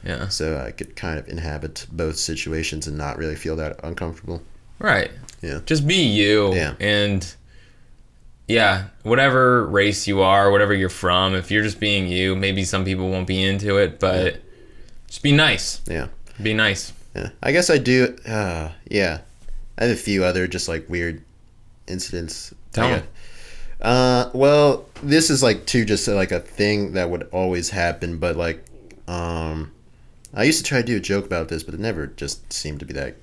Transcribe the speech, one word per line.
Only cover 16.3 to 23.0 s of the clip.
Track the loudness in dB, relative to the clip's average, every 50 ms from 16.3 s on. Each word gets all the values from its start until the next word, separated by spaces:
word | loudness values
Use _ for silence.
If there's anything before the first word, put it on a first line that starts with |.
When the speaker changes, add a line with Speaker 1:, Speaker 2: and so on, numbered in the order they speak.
| -12 -4
Speaker 1:
Be | -2 0 2
nice. | 2 2 2 2 -2 -6 -12 -14 -18 -20 -12 -10
Speaker 2:
Yeah. | -8 -8 -8 -10 -4
I | -2 2 2
guess | 2 4 4
I | 4
do, | 4 4 4 4 4 4 2 0 -8 -10
uh, | -4 -4 -2 -2 -2 -4 -4 -6 -8 -10 -14 -10 -2
yeah. | 0 0 2 0 -2 -6 -10 -16 -20 -14 -10 -8 -8 -8 -8 -10 -4
I | 0 0
have | 0 0
a |
few | 0 0 0 0 2 2
other | 2 2 0 -2
just, | -2 -4 -6 -4
like, | -4 -6 -6 -6 -6
weird | -4 -4 -4 -4 -6 -8 -14 -20 -20 -20 -20 -20 -20 -20 -20 -20 -20 -20 -12
incidents. | -10 -8 -8 -8 -8 -8 -8 -8 -8 -10 -12 -14 -16 -18 -20 -18 -8 -2
Speaker 1:
Tell | -2 0
Speaker 2:
I | 0
Speaker 1:
'em. | 0 -2